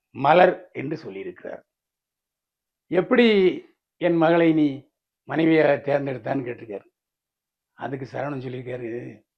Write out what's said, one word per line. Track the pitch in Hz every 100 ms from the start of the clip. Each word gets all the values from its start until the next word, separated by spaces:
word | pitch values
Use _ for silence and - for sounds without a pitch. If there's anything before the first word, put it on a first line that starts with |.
| _
"மலர்" | 117 139 170 185 - -
என்று | 127 135 156
சொல்லியிருக்கிறார். | 208 190 190 - - - _ _ _ _ _ _ _ _ _ _ _ _ -
"எப்படி | 175 185 247 233 208 185 139 - _ _ -
என் | 175 170
மகளை | 160 170 165
நீ | 160 147 131 - _ _ _
மனைவியாக | - 143 160 160 147 143 139
தேர்ந்தெடுத்தான்னு?" | 143 139 123 120 135 123
கேட்டிருக்காரு. | 113 113 98 - _ _ _ _ _ _ _ _
அதுக்கு | - 123 135 -
சரவணன் | 123 139 135
சொல்லியிருக்காரு, | 127 127 123 123 117 120 123 104 _